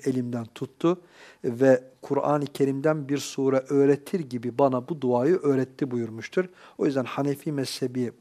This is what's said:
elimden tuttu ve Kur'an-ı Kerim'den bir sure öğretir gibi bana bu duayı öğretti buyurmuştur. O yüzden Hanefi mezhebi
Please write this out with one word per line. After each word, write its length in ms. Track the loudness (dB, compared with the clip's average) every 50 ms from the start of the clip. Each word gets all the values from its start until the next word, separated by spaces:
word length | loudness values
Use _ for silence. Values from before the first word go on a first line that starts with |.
| -2
elimden 400 | -2 -2 -2 -2 -4 -6 -8 -8 -10 -12
tuttu 460 | -12 -12 -12 _ -2 0 0 0 0 -4 _ _ -20 -20 -20 -16 _ -6
ve 400 | -4 0 4 6 6 6 6 4 -4 -20 _
Kur'an-ı 440 | -8 -4 -2 -2 0 0 0 0 0
Kerim'den 640 | -4 -2 0 0 0 0 0 0 0 0 0 -2 -4
bir 80 | -4
sure 460 | -4 -4 -6 -4 -2 0 2 2 0 0 2
öğretir 500 | 2 4 6 6 4 2 0 -4 -4 -4
gibi 380 | -4 -6 -8 -8 -6 -4 0
bana 320 | 2 2 2 2 0 -2 -4
bu 120 | -6 -2
duayı 340 | 0 0 2 2 4 2 2
öğretti 560 | 2 2 2 2 2 0 -4 -4 -6 -6 -4
buyurmuştur. 540 | -4 -4 -6 -6 -8 -12 -14 -4 -2 -2 -2 -2 -6 -20 -20 -18 -6
O 80 | -2 -2
yüzden 180 | 0 0 0 -4
Hanefi 480 | -4 -4 -4 -2 -2 -4 -4 -6 -6
mezhebi 600 | -4 -4 -4 -6 -4 -4 -6 -4 -2 -4 -4 -4 -6 _